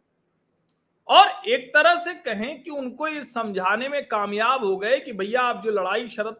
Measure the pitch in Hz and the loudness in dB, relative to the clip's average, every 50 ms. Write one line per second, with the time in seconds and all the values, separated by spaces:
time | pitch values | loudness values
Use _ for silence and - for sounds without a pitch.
0 | _ _ _ _ _ _ _ _ _ _ _ _ _ _ _ _ _ _ _ _ | _ _ _ _ _ _ _ _ _ _ _ _ _ _ _ _ _ _ _ _
1 | _ - 269 359 415 403 - - - 214 254 269 254 - - 302 311 349 339 339 | _ 6 8 8 8 8 4 -4 -2 -2 -2 -2 0 2 4 6 6 6 4 2
2 | 339 349 339 - - 247 208 202 226 277 311 - - 330 294 277 262 247 254 262 | -2 -6 -10 -8 -8 -8 -6 -6 -6 -6 -8 -10 -12 -10 -8 -8 -8 -8 -6 -6
3 | 311 311 302 294 240 - - 233 226 208 190 185 185 190 208 226 262 277 285 285 | -6 -6 -6 -6 -10 -8 -6 -6 -6 -4 -4 -2 0 0 0 0 -2 -4 -6 -6
4 | 277 - 226 208 202 202 202 214 226 247 269 254 214 190 190 190 202 226 269 302 | -4 -4 -4 -4 -2 -2 -2 0 2 2 2 2 0 -2 -2 0 0 0 0 0
5 | - 269 214 190 196 202 233 254 247 240 226 190 202 220 208 190 180 185 202 240 | 0 -4 -8 -6 -4 -2 0 0 0 0 -2 -2 -2 -2 0 0 0 0 -2 -2
6 | 247 220 - 214 208 220 220 | -4 -6 -6 -6 -6 -6 -8